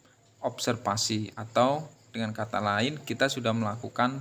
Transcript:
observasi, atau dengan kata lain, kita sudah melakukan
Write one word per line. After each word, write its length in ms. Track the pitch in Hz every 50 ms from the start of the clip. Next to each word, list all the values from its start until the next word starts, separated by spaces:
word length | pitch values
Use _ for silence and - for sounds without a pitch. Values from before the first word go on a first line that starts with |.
| _ _ _ _ _ _ _ _ 139
observasi, 880 | 123 - - - 131 117 117 - 101 101 113 - - 113 107 107 -
atau 560 | - 113 113 - - 120 123 135 143 156 156 - - - _ -
dengan 240 | - 113 113 107 107
kata 240 | 110 107 - - 101
lain, 400 | 107 104 101 107 120 143 156 139
kita 320 | - - 117 - 135 135
sudah 240 | - 127 117 113 110
melakukan 640 | 113 110 104 110 117 - - - - 120 127 139 139